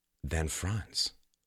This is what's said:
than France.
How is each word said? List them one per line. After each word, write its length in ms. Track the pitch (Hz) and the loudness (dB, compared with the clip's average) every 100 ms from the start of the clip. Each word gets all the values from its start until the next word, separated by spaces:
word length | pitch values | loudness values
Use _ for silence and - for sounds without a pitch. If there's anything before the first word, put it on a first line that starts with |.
| _ _ | _ _
than 240 | 73 80 78 | -2 0 0
France. 640 | - 90 107 - - - - _ _ | 0 0 0 -2 -2 -2 -4 _ _